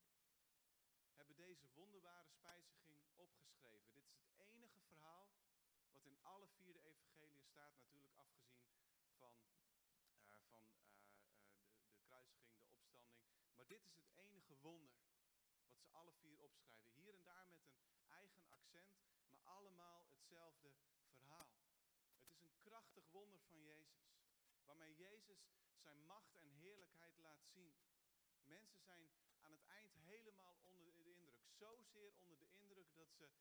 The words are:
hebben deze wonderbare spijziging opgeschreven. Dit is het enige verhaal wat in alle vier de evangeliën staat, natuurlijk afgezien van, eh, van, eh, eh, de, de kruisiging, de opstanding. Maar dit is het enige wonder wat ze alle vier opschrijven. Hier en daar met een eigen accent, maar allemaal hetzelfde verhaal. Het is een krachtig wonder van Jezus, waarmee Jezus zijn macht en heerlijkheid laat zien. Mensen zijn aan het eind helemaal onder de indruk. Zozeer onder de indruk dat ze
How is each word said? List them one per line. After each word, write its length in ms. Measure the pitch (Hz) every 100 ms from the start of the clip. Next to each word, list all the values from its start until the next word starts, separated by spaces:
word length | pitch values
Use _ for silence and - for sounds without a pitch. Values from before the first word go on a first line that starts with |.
| - - - - - - - - - - -
hebben 240 | - 147 151
deze 340 | 175 165 139
wonderbare 560 | 135 202 202 175 175 165
spijziging 760 | - 175 175 170 - 160 147 147
opgeschreven. 760 | - 175 - 143 - 127 107 104
Dit 160 | 135 -
is 120 | -
het 120 | - -
enige 440 | 196 233 233 196
verhaal 500 | - 156 156 170 196 - - - - - -
wat 140 | 139
in 140 | 143 139
alle 260 | 160 190 196
vier 240 | - 185
de 100 | 170
evangeliën 640 | 151 151 - 156 156 143
staat, 320 | 135 151 147 139
natuurlijk 380 | 120 143 135
afgezien 500 | - 139 - 120 123
van, 320 | 123 - - -
eh, 100 | - -
van, 320 | 127 117 107
eh, 80 | - - - - - - - 101 104 -
eh, 160 | 113 110 110 101 101 101 101 101 107 101
de, 280 | 98 101 107 -
de 80 | 104
kruisiging, 600 | - 127 127 - 120 113
de 40 |
opstanding. 0 | 117 117 - 127 120 117 113 - -
Maar 120 | 120 127
dit 200 | 214 185
is 100 | 165
het 140 | -
enige 460 | - 202 202 - 139
wonder 380 | 147 170 143 120 - - - - - - -
wat 140 | 123
ze 100 | -
alle 220 | 151 170
vier 280 | 151 156 151
opschrijven. 520 | 143 - - 113 110
Hier 200 | 120 196
en 80 | 196
daar 240 | 180 180 185
met 160 | 165 147 131 -
een 140 | - -
eigen 400 | 165 196 190 165
accent, 480 | 139 - 170 190 196 - - -
maar 140 | 135
allemaal 640 | - 185 202 180 175 170 175
hetzelfde 680 | 139 - 170 165 143 143 131 - - -
verhaal. 480 | 131 131 160 165 - - - - - - -
Het 140 | 131
is 120 | 170
een 160 | 170 -
krachtig 460 | 214 226 214 - 160
wonder 300 | 185 208 185
van 220 | - 165
Jezus, 540 | 151 151 151 - - - - - - -
waarmee 300 | - 151 156 156
Jezus 520 | 185 214 208 185 - - -
zijn 300 | - 160 147
macht 300 | 156 202 202
en 160 | 180 151
heerlijkheid 640 | 143 175 202 170 170 170 165
laat 280 | 160 147
zien. 320 | - 185 175 143 - - - - - -
Mensen 380 | 135 175 220 190
zijn 320 | 185 175 160 - - -
aan 140 | 156
het 120 | 156
eind 300 | - 190 214
helemaal 680 | 165 160 220 220 196 185 175
onder 300 | 175 185 170
de 100 | 170
indruk. 380 | 165 175 160 120 -
Zozeer 680 | - 214 233 202 214 208 190
onder 220 | 180 151
de 120 | 160
indruk 440 | 185 202 190 160
dat 180 | 151 160
ze 180 | - 147 -